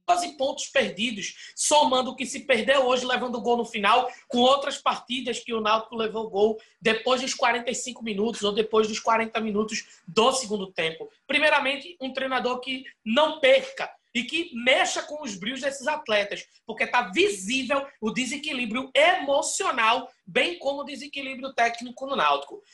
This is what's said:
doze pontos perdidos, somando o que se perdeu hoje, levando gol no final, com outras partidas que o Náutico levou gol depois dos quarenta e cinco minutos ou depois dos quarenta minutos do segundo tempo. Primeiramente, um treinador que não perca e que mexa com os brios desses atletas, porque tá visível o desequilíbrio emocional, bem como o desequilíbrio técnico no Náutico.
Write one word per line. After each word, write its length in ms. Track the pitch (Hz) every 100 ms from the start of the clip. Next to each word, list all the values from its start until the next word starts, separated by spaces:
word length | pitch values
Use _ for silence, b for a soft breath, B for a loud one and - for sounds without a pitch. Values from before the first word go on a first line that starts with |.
| -
doze 300 | 349 - -
pontos 300 | 269 277 -
perdidos, 840 | 269 202 - 247 202 - - -
somando 560 | - - 294 269 254 254
o 60 | -
que 80 |
se 220 | 262 269 -
perdeu 400 | 226 214 277 247
hoje, 180 | 254
levando 360 | 254 247 247 233
gol 180 | 214 240
no 60 |
final, 460 | 226 226 202 247 254 B -
com 120 | 240
outras 400 | 254 277 285 269
partidas 600 | 277 - - 254 240 226
que 140 | -
o 80 | 226
Náutico 340 | 214 220 220
levou 360 | 233 214 214 220
gol 280 | 190 220 220 B B
depois 400 | 220 220 247 254
dos 140 | 262
quarenta 360 | - 247 240 240
e 40 |
cinco 280 | - 254 240
minutos 400 | 226 196 226 -
ou 100 | 202
depois 360 | 202 214 220 214
dos 100 | 220
quarenta 400 | - 226 226 226
minutos 640 | 220 202 214 220 - - -
do 240 | 170 240
segundo 400 | 262 196 208 190
tempo. 360 | - 160 165 - b -
Primeiramente, 680 | 285 302 294 262 277 - -
um 100 | 262
treinador 480 | 269 262 254 247 247
que 240 | 269 262 B -
não 340 | 220 240 311 311
perca 560 | 262 269 - - 143 - _
e 100 | 240
que 260 | 247 320 339
mexa 480 | 233 247 294 - 339
com 200 | 311 302
os 140 | 285 190
brios 240 | 220 262
desses 260 | 277 277 254
atletas, 600 | 302 - 208 202 - b b -
porque 200 | 214 233
tá 160 | 247
visível 840 | 196 190 415 196 190 262 240 277 277 B
o 100 | 220
desequilíbrio 800 | 170 247 285 311 262 214 240 262
emocional, 1160 | - 330 359 277 277 311 - 381 254 220 254 254 B -
bem 320 | 170 320 349
como 220 | 269 285
o 40 |
desequilíbrio 680 | 277 262 285 277 262 262 269
técnico 540 | 262 233 233 247 240 269
no 100 | 254
Náutico. 460 | 151 143 - - B